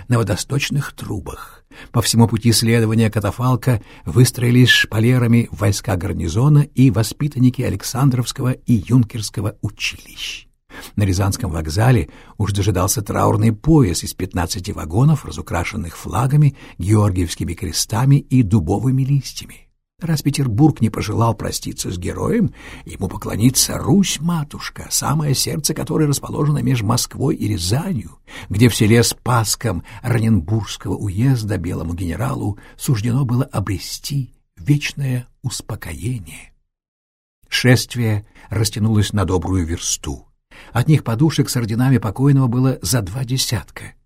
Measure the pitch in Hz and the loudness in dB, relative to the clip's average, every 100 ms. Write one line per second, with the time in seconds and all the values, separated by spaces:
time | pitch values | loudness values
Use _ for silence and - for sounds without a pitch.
0 | - 120 101 - - 135 - 143 - - | -2 0 0 -2 -2 -4 -2 -4 -4 -8
1 | 104 104 - - - - _ - - 117 | -10 -10 -10 -14 -18 -20 _ -20 -6 -2
2 | - 113 113 113 120 110 113 117 110 110 | 2 4 4 4 2 2 4 4 4 2
3 | 110 107 101 - 127 123 131 120 - - | 2 0 -2 -2 0 0 0 -2 -2 -14
4 | - 117 123 - 120 123 123 - 117 110 | 0 4 4 4 2 6 6 4 2 0
5 | 117 127 120 117 110 - 104 101 - 92 | 2 4 4 4 2 0 0 0 -2 -4
6 | 90 85 82 92 143 147 143 - 131 101 | -2 -4 -2 2 4 4 4 4 4 4
7 | 113 - 147 120 127 127 107 98 - 120 | 0 -2 -4 2 2 2 -4 -4 -6 0
8 | 139 123 117 - 123 127 - 120 - 127 | 2 2 -2 -2 -4 -2 0 0 4 2
9 | 110 113 - - 104 - 104 - - - | 2 -4 -8 -6 -6 -6 -10 -6 -8 -8
10 | - - - - - _ _ - - - | -16 -14 -12 -14 -18 _ _ -20 -8 -2
11 | 101 90 98 - 92 80 78 85 117 120 | 0 2 0 -2 -4 -4 -4 0 4 4
12 | 71 - - - 95 101 95 90 95 - | 0 -8 -12 -6 -2 0 0 2 0 -2
13 | 104 95 101 107 113 104 147 160 107 82 | -2 0 2 2 2 2 4 4 4 0
14 | 101 - 90 90 82 - 98 80 80 92 | -6 -8 -6 -4 -4 -6 -8 -8 -4 2
15 | 143 151 80 80 - 85 90 - 82 - | 4 2 -2 -12 -6 -6 -4 -6 -10 -10
16 | - 80 131 147 147 - - - 87 107 | -6 -2 2 4 4 2 -12 -6 2 4
17 | 104 92 85 - 85 82 - - - 110 | 4 0 -2 -4 -6 -6 -6 -6 -4 0
18 | 135 139 - 127 101 110 80 101 127 131 | 4 4 4 2 4 2 2 0 0 0
19 | 135 143 - - - - _ _ _ - | 0 0 -2 -12 -16 -20 _ _ _ -10
20 | 165 151 147 139 131 104 156 - 110 101 | -4 -2 0 0 0 4 4 4 0 0
21 | 104 101 117 107 95 - - - 110 90 | -4 0 0 0 -4 -6 -8 -8 -8 -6
22 | 90 - 101 233 185 - - - - - | -6 -4 0 0 0 -4 -18 -18 -14 -8
23 | 95 - - 98 123 - - - 98 190 | -6 -6 -6 2 2 2 -2 -2 2 4
24 | 185 - 165 165 147 - - - - - | 2 0 -2 -2 -4 -8 -14 -14 -6 -4
25 | 113 151 147 127 - 147 143 143 127 156 | -2 0 0 0 -2 -2 -4 -4 -2 0
26 | 147 139 - - 147 143 123 123 101 123 | 2 0 -4 -2 0 0 0 0 0 -2
27 | - - 135 - 104 98 87 123 196 135 | -2 -4 -2 -2 -2 -2 -2 -2 -2 -4
28 | 85 - - - - 98 120 - 107 117 | -6 -16 -20 -16 -4 2 4 4 4 4
29 | 110 - - 123 107 - 113 87 - 104 | 2 -2 -2 0 0 -4 -4 -6 -8 -10
30 | 117 117 110 104 76 110 101 - 98 - | -4 0 2 2 0 -4 -4 -10 -8 -6
31 | 107 87 135 123 107 95 85 95 85 85 | -4 0 2 2 -2 -4 -4 -6 -6 -6
32 | 90 80 127 127 107 104 - - - 110 | -6 -4 -4 -4 -6 -8 -14 -8 -2 -2
33 | 117 123 135 123 131 - 98 98 - - | 0 0 0 -2 -2 -4 -4 -6 -8 -12
34 | - 139 123 _ _ - 85 147 - - | -6 -6 -6 _ _ -6 0 0 -2 -6
35 | 135 123 - _ 131 - - 104 - 76 | -4 -4 -6 _ -10 -10 -10 -12 -12 -8
36 | 101 123 85 - - _ _ _ _ _ | -6 -6 -10 -18 -20 _ _ _ _ _
37 | _ _ _ _ - - 123 127 - 120 | _ _ _ _ -8 0 4 4 2 -4
38 | 113 104 - _ - 98 107 110 110 107 | -2 -2 -6 _ -6 -4 -2 -2 0 2
39 | 98 104 87 92 87 95 82 85 - - | 2 0 0 0 0 -2 -2 -4 -4 -6
40 | 76 67 - _ _ - - 117 123 151 | -6 -12 -14 _ _ -20 -8 -2 4 2
41 | - 110 156 - - 131 110 110 131 123 | 2 0 0 0 -2 -2 -2 0 2 2
42 | 104 98 139 139 131 123 131 127 90 127 | 0 0 4 4 4 2 0 0 -2 -2
43 | 101 120 123 131 - 104 - - - - | -2 -6 -4 -4 -2 -4 -6 -16 -18 -20